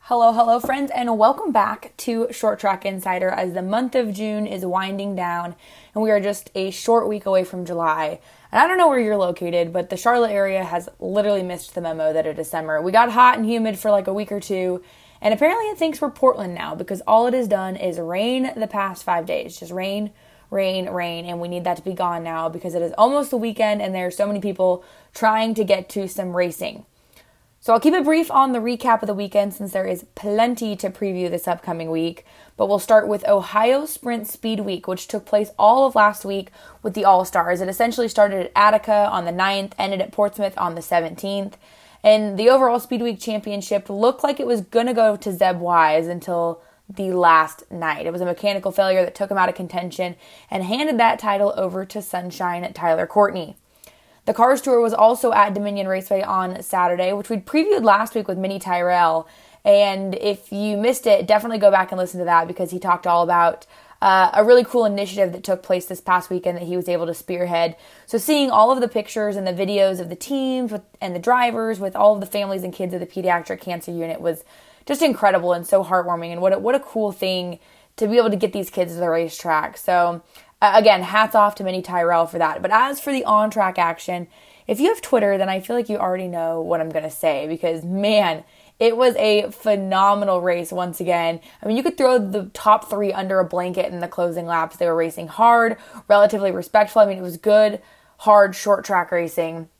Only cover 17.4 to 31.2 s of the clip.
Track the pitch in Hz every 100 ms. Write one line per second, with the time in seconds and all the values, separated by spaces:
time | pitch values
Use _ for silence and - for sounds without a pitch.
17.4 | 233 196 190 185 185 170 165 180 226 254
18.4 | 254 233 214 208 196 180 - 175 165 165
19.4 | 165 170 170 180 185 202 208 _ _ _
20.4 | _ 196 190 190 185 180 175 170 175 170
21.4 | 175 175 175 175 - 180 180 170 165 165
22.4 | 165 165 180 170 170 - 220 285 277 247
23.4 | 226 214 220 208 202 185 180 180 202 208
24.4 | 202 185 185 180 - _ _ - 220 220
25.4 | 226 220 196 190 185 214 190 - 185 175
26.4 | 180 165 - - - _ _ _ _ _
27.4 | _ _ - 226 294 349 285 311 330 294
28.4 | 269 247 226 240 254 226 214 196 202 202
29.4 | 202 196 202 190 190 180 - - 208 208
30.4 | 233 240 226 202 196 190 202 185